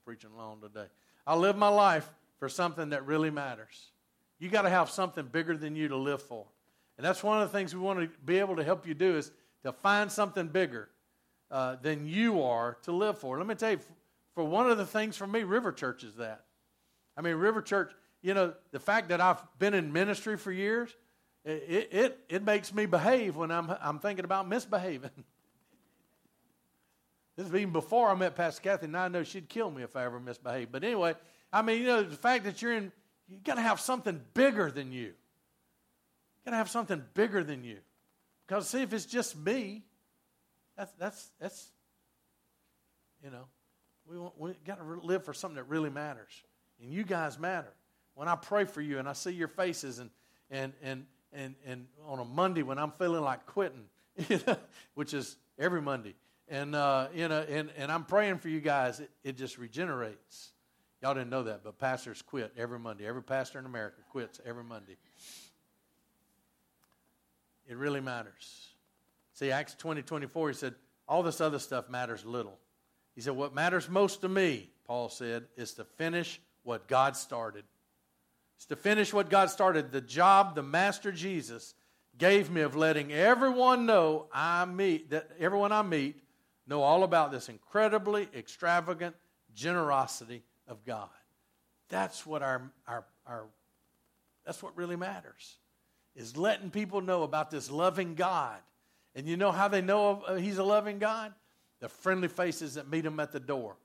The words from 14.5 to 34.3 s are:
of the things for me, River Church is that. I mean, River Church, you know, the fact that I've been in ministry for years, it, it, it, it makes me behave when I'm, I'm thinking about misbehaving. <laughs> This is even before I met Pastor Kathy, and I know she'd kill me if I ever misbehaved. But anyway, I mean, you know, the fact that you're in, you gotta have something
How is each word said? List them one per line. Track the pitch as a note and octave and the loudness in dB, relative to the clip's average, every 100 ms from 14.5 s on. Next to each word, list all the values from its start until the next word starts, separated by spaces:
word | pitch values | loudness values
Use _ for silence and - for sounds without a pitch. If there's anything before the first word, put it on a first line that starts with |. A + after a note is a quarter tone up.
| F#3 B3+ | 4 4
of | A3+ | 4
the | F#3+ | 2
things | A3 G#3+ - | 0 -2 -4
for | G3 | -2
me, | A3 | -2
River | G3 G#3+ A#3+ | 2 2 0
Church | C3 C3+ A#2+ | -2 -4 -6
is | A#2 G#2+ | -12 -10
that. | A2+ G#2+ _ _ _ _ _ _ _ - | -10 -10 _ _ _ _ _ _ _ -4
I | |
mean, | E3+ | -2
River | D#3+ G3 A3 | 2 2 2
Church, | - G3+ F3+ - _ _ | 0 0 0 -6 _ _
you | F3+ | 0
know, | G3 F3+ D#3+ _ | 2 2 0 _
the | C#3 | -4
fact | - G#3+ F3 | 2 2 2
that | F3 | 4
I've | F3+ E3+ - - | 4 4 -2 0
been | G3 | 2
in | G3 D#3 | 2 2
ministry | D#3 G3+ G3+ A3 G#3+ | 2 2 0 -4 -4
for | G3 | -4
years, | F#3 G3 A3+ A#3 - _ _ _ _ | -2 0 0 -2 -10 _ _ _ _
it, | D3+ | -6
it, | D#3 C#3 F#3 - | -6 -2 -2 0
it, | F#3 B3+ C4 - | 2 2 0 -6
it | F3+ | -2
makes | G#3 G#3 G#3 | 2 2 0
me | G#3 G#3+ | -2 2
behave | E3+ F3+ C4 G#3 | 4 4 4 2
when | D3+ E3 | -2 -2
I'm, | E3+ E3 F3+ | -2 -4 -4
I'm | D3 D3+ | -4 -4
thinking | G3+ F#3+ | -4 -4
about | F3+ F#3+ F#3+ | -2 -4 -2
misbehaving. | A#3 A#3+ G3+ F#3 C#3 C3 - | -4 -2 -2 -2 -6 -10 -16
<laughs> | - _ _ _ _ _ _ _ _ _ _ _ _ _ _ _ _ _ _ _ _ - | -20 _ _ _ _ _ _ _ _ _ _ _ _ _ _ _ _ _ _ _ _ -10
This | F3+ | -2
is | |
even | F3+ G3+ | 0 0
before | E3 D#3 A3+ A3+ | -2 2 4 6
I | |
met | F#3 F#3 C#3+ | 4 2 0
Pastor | E3+ - | -2 -2
Kathy, | F#3+ G3 D#3+ | -2 -2 -2
and | E3 | -4
I | F#3 | -2
know | F3 | -2
she'd | D#3 F#3+ D3+ | -4 -8 -8
kill | A3+ G#3+ | -6 -4
me | C3+ | -6
if | A#2+ C3+ | -8 -6
I | |
ever | B2 A#2+ | -4 -6
misbehaved. | B2+ A#2+ B2 B2+ A#2 | -10 -10 -6 -6 -6
But | C3 | -6
anyway, | G3 A3 E3+ D#3+ - _ _ | -2 0 0 0 -10 _ _
I | G3 | 0
mean, | A3 A3+ | 2 2
you | B3 | 4
know, | A#3 | 2
the | F#3+ D3 | 2 0
fact | A#3 B3 | 2 2
that | G3+ - | 0 -4
you're | A#3 | -2
in, | A3+ G3 - _ _ _ | -2 -4 -12 _ _ _
you | F#3+ | -8
gotta | G3 B3 | -4 0
have | A3+ G3+ | 2 2
something | - B3+ A3 E3 B2 | 0 -2 -2 -6 -2